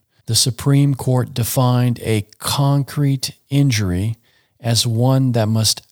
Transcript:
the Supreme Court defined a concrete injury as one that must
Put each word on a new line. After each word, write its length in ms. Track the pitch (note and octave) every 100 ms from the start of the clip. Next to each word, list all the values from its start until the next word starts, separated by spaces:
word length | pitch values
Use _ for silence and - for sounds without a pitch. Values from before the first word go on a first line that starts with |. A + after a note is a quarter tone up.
| _ _ -
the 100 | A2+
Supreme 600 | B2+ A#2 C#3+ C#3 C#3+ C3+
Court 380 | - B2+ A#2+
defined 640 | B2+ A2+ - B2 B2 B2 A#2
a 280 | - A2 - _
concrete 920 | - - C#3 C#3+ C3 - C#3+ C3+ - - _
injury 640 | C#3 C#3+ G#2+ G2 F2+ G#2+ A2+ _ _ _ _
as 260 | A#2 A2+ A#2+
one 460 | A2+ B2+ C3+ C3
that 140 | A#2 G#2+
must 340 | A2 A2 - -